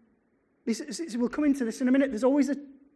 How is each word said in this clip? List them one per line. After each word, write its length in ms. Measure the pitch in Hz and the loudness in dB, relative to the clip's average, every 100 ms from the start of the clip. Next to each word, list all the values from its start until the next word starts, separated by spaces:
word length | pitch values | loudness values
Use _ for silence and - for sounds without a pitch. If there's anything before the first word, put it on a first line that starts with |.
| _ _ _ _ _ _ - | _ _ _ _ _ _ -6
This, 140 | 226 | -6
this, 360 | - 226 330 226 | -6 -10 -8 -4
we'll 140 | 240 | -4
come 160 | - 302 | 0 0
into 180 | 277 | 2
this 160 | 226 214 | -2 -2
in 80 | 254 | 2
a 40 | |
minute. 180 | 269 277 | 2 2
There's 160 | 214 254 | 2 2
always 240 | 294 269 | 4 2
a 80 | 277 - - _ | -2 -8 -20 _